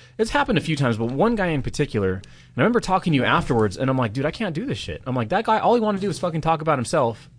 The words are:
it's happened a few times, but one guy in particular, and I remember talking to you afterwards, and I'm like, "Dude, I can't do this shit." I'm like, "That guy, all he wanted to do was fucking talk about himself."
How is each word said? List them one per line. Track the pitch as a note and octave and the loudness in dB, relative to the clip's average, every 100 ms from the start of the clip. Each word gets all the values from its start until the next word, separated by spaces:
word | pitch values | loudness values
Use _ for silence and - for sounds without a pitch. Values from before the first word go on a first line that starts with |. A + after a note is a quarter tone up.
| - - | -12 -4
it's | A3+ | 0
happened | C#4+ C#4+ D#3+ | 0 0 0
a | |
few | - C#3+ | 0 0
times, | C3 A2 | 0 0
but | A#2 | -2
one | C3+ A3 A3 | 0 0 2
guy | F3+ | 0
in | D3 | -2
particular, | - - C#3+ G#2+ F#2+ F#2+ | -2 -4 -2 0 0 -2
and | - - - - | -8 -20 -8 0
I | |
remember | F#3 A#3+ | 2 2
talking | - F#3 F3 | 2 0 2
to | C#3 | 2
you | |
afterwards, | A2 D#3 - A#2+ G#2+ F#2 | 4 2 2 2 0 0
and | C3 | 0
I'm | C3 | 0
like, | A2+ | 0
"Dude, | B2 D3 | -2 -4
I | |
can't | - G#3 | -4 -6
do | D#3 C4 | -4 -6
this | A#2+ | -6
shit." | - D2+ C3 | -8 -10 -6
I'm | B2+ | -4
like, | A2 | 0
"That | A#3+ A3 | 0 2
guy, | A3 | 2
all | F#3 | 4
he | A#3+ | 2
wanted | G#3+ G3 | 2 -2
to | |
do | G3+ | -2
was | - | -2
fucking | F3 D#3+ | -4 -2
talk | E3 D#3+ | 0 0
about | D#3 C#3 | 2 0
himself." | A2+ D#3+ A#2 A2 - | 0 2 0 -2 -12